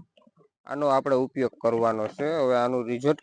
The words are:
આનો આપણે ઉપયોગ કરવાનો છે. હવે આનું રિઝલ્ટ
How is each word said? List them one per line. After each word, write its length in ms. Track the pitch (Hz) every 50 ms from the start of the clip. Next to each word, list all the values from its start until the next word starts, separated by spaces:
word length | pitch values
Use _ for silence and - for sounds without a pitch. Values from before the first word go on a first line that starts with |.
| - _ _ _ _ _ _ _ _ _ _ _ -
આનો 200 | - 135 143 147 143
આપણે 280 | 135 - - 143 135
ઉપયોગ 360 | 127 131 120 - 135 127 113 - -
કરવાનો 460 | - 117 117 113 117 113 110 110 107 107
છે. 200 | - - 143 151 165 160
હવે 180 | 135 127 127
આનું 300 | 123 120 123 127 127 117
રિઝલ્ટ 340 | 117 120 120 131 147 151 -